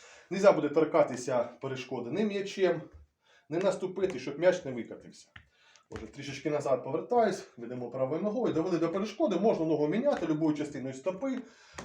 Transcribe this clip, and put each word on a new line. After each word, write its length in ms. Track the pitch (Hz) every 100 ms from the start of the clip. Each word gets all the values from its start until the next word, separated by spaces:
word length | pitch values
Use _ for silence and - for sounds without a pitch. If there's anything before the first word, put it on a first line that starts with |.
| - - -
Нельзя 220 | 190 196
буде 160 | 151 147
торкатися 760 | 160 151 160 139 123 - 123 117 -
перешкоди 500 | 131 131 - 123 117
ні 140 | 170
м'ячем, 580 | 220 196 190 202 180 160 - - - _ _ _ _
не 100 | 165
наступити, 600 | 196 - 185 - 190 123
щоб 200 | 147 143
м'яч 260 | 180 -
не 80 | 135
викатився. 560 | 120 107 101 87 - - - _ _ _ - _
Отже, 120 | 110 110
трішечки 440 | 139 139 135 160
назад 340 | 147 139 127
повертаюсь, 640 | 135 160 - 240 214 - - -
ведемо 340 | 117 127 120
правою 320 | 131 131 160
ногою, 320 | 202 247 226
довели 240 | 156 180 165
до 100 | 165
перешкоди, 480 | 190 214 - 302 175
можна 300 | 214 170 160
ногу 220 | 147 151
міняти 380 | 202 285 254 165
любою 300 | 151 160 147
частиною 380 | 151 139 131
стопи. 440 | 131 190 185 269 254 - - - -